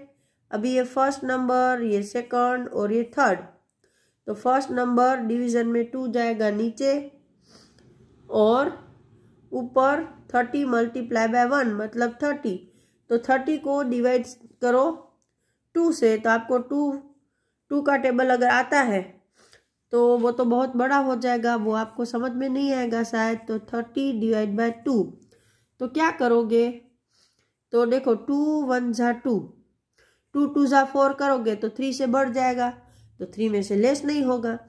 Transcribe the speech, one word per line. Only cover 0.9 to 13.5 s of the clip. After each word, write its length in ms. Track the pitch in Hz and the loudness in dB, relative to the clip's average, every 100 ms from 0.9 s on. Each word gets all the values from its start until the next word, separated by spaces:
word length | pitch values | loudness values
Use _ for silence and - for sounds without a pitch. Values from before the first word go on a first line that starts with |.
| 262 269 277 | 0 0 0
नंबर, 580 | 262 254 254 254 254 247 | -4 -2 0 2 2 0
ये 220 | 233 202 | 0 -2
सेकंड 640 | 202 240 240 247 247 254 240 | -2 -6 -4 0 0 -2 -4
और 220 | - 208 | -4 0
ये 120 | 226 233 294 | 0 -2 2
थर्ड। 220 | 254 175 - _ _ _ _ _ _ _ - | 2 2 -4 _ _ _ _ _ _ _ -10
तो 60 | |
फर्स्ट 380 | 208 247 262 269 | -4 0 0 0
नंबर 460 | 247 247 240 247 262 | -2 0 2 2 2
डिवीजन 500 | 226 233 240 233 233 | -2 -2 0 0 0
में 160 | 233 233 | 0 -2
टू 160 | 262 254 | -6 -4
जाएगा 420 | 233 233 220 214 | -2 -2 0 -2
नीचे 420 | 208 226 226 269 285 285 - _ _ _ - - _ - _ _ _ - | 0 -4 -2 0 0 -4 -16 _ _ _ -20 -20 _ -20 _ _ _ -4
और 480 | 220 214 240 302 - - - _ _ _ _ _ | 0 2 2 0 -6 -16 -20 _ _ _ _ _
ऊपर 520 | 254 247 262 269 294 320 - - | -10 -2 2 2 2 -4 -14 -4
thirty 320 | 247 240 285 277 | -2 0 -2 0
multiply 600 | 233 233 254 233 233 226 | 0 0 -4 -4 0 2
by 180 | 240 240 | 2 2
one 220 | 277 247 | 2 0
मतलब 440 | 208 214 233 240 233 | -2 -6 -4 -4 -2
थर्टी। 320 | 294 285 240 185 - _ _ _ - | -4 -2 -6 -6 -10 _ _ _ -4
तो 80 | 233 | -2
थर्टी 380 | 233 262 262 | 2 0 0